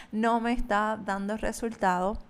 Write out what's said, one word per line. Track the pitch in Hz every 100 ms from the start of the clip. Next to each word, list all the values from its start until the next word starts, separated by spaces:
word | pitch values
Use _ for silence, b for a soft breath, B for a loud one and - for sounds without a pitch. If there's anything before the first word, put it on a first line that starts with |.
| B
no | 214 226 233
me | 233
está | 247 - 208 214 220
dando | 196 196 202 220
resultado". | 180 220 233 226 190 180 185 220